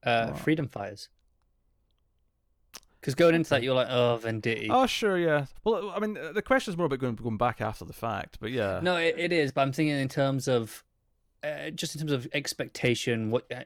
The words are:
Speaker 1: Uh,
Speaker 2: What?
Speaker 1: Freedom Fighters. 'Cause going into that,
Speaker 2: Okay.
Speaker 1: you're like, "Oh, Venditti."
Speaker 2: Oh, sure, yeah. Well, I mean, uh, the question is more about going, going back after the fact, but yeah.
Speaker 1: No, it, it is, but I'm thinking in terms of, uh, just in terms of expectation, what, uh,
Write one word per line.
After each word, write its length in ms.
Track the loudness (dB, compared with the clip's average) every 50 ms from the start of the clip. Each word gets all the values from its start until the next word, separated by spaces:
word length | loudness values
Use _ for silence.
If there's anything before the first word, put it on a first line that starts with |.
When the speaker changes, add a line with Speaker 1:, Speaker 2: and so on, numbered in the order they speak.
| -2
Speaker 1:
Uh, 240 | 0 2 2 0 0
Speaker 2:
What? 100 | -4 -2
Speaker 1:
Freedom 300 | 0 0 0 0 0 -4
Fighters. 400 | -6 -8 -8 -8 -10 -12 -16 -18 _ _ _ _ _ _ _ _ _ _ _ _ _ _ _ _ _ _ _ _ _ _ _ _ _ _ _ _ _ _ _ _ -20 -20 -20 _ _ _
'Cause 120 | -6 -2 2
going 180 | 6 6 6 6
into 160 | 6 4 2
that, 60 | 0
Speaker 2:
Okay. 80 | 0 2
Speaker 1:
you're 80 | 2 2
like, 140 | 2 2 2
"Oh, 280 | 4 4 4 4 2 2
Venditti." 460 | -2 -4 -4 -2 0 -2 -2 -2 0 2
Speaker 2:
Oh, 160 | 4 4 4
sure, 320 | 2 2 0 0 0 2 2
yeah. 280 | 2 2 2 2 0 -2 -8 -4 -2
Well, 260 | 0 0 0 -2 -4
I 80 | -4 -2
mean, 180 | -2 -2 -4
uh, 160 | -6 -8 -6
the 80 | -4 -4
question 300 | 0 2 2 2 2 0
is 40 | -2
more 100 | -2 0
about 140 | 0 0 0
going, 160 | -2 -2 -2
going 200 | -4 -4 -4 -2
back 240 | 0 0 0 0 0
after 240 | -4 -6 -6 -6 -10
the 80 | -14
fact, 460 | -10 -8 -6 -6 -4 -6 -8 -10 -12 -10
but 120 | -8 -4
yeah. 260 | -2 -2 0 0 0 0
Speaker 1:
No, 140 | 0 0 0
it, 200 | 2 2 0 0 0
it 140 | 0 2
is, 180 | 2 2 2 2
but 100 | 2 2
I'm 100 | 2 2
thinking 240 | 2 2 0 2 2
in 120 | 0 -2 -2
terms 380 | 0 0 2 2 0 0 2 2
of, 360 | 2 2 2 -2 -8 -16 -20 _ _ _ _ _ _ _ _ _ _ _
uh, 280 | -8 -8 -8 -8 -8 -10
just 240 | -8 -8 -8 -8 -6
in 40 | -6
terms 120 | -2 0
of 160 | 0 0 -2 -2
expectation, 960 | -4 -4 -4 -4 -6 -6 -6 -8 -4 0 2 2 2 2 2 0 0 0 2 2
what, 100 | 0 0 0 -4
uh, 120 | -10 -10 -10